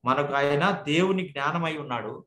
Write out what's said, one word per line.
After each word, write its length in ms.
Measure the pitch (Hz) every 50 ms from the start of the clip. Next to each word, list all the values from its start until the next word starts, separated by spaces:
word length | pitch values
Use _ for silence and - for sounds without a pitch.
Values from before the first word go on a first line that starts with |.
| -
మనకు 280 | 123 135 147 143 147
ఆయన 500 | 139 139 143 143 147 143 127 156 185 - -
దేవుని 420 | 147 151 165 185 190 190 185 185 165
జ్ఞానం 360 | 143 139 139 147 170 175 165
అయి 140 | 160 156 151
ఉన్నాడు 460 | 139 127 123 117 107 110 120 - -